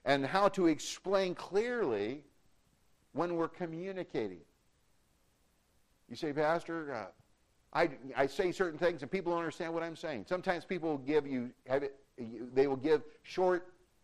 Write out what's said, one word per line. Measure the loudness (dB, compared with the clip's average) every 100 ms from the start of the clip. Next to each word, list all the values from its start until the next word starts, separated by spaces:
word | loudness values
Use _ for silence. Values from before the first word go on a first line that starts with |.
and | 2 2
how | 4 4 4
to | 6 4
explain | 2 -2 -8 0 0 0
clearly | -4 -2 0 0 0 0 0 -2 -4 -12 _ _ _ _ _ _ _ _
when | -2 0 0
we're | -2
communicating. | -4 -8 -8 -8 -8 -4 -4 -4 -6 -18 _ _ _ _ _ _ _ _ _ _ _ _ _ _ _ -16
You | -6
say, | -4
"Pastor, | 2 2 2 -2 -8 -6
uh, | -6 -8 -14 _ _ _ _ _
I, | 0 0 -2 -4 0
I |
say | 2 2 0
certain | 0 -2 2
things | 0 0
and | -4
people | -4 0
don't | -2
understand | -2 -4 -4
what | -4
I'm | -4
saying." | -6 -6 -6 -4
Sometimes | -2 0 -2
people | -2 -4 -2
will | -2
give | 2 2
you, | 2 -2 -4 -8 -2
have | 0
it, | 0 -8 _ -12
you, | -10 -10 0
they | 4 4
will |
give | 4 2 2 0 -18
short, | -8 0 2 2 -2 -20 _ _